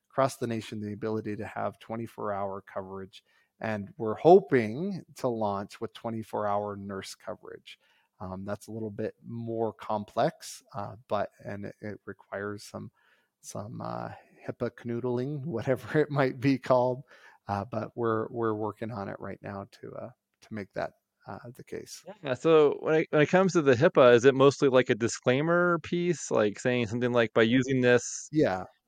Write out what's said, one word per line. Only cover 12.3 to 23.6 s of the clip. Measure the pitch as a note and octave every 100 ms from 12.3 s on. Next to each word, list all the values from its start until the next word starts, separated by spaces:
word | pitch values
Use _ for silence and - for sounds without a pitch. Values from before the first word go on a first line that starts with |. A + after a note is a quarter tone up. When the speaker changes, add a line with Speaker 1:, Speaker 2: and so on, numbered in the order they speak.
| G2 G2+ G#2
Speaker 1:
some, | - G#2 G#2 _ _ _ _ _
some, | - A2 G#2 A2+
uh, | A2+ A#2 A#2 G#2+ _ _
hipaa | - - A#2+
canoodling, | - A#2+ A#2 B2 B2 C3 D3+
<laughs> |
whatever | C3 A2+ A#2+ B2+ - D3+
it | D3
might | C#3 C3 B2+
be | C3+ C3+
called. | - B2+ B2 B2+ - - - _ -
Uh, | G2+ G2+
but | A2 A2
we're, | B2 A#2 A2 A2+
we're | A#2+ A2+
working | G#2+ G#2+ - A2
on | A2 G2+
it | G2+
right | G2 G2
now | G2+ G2+ G2+ -
to, | A2+
uh, | - G#2+ - _ _
to | _
make | A2 F#2+
that, | - - - _ _ -
uh, | G2+ B2
the | B2+
case. | - - - - - G3
Speaker 2:
Yeah. | D3
So | B2+ E3 D#3+ D3 -
when | - D#3
it, | -
when | D3+
it | D3
comes | F3+ F#3+
to | F3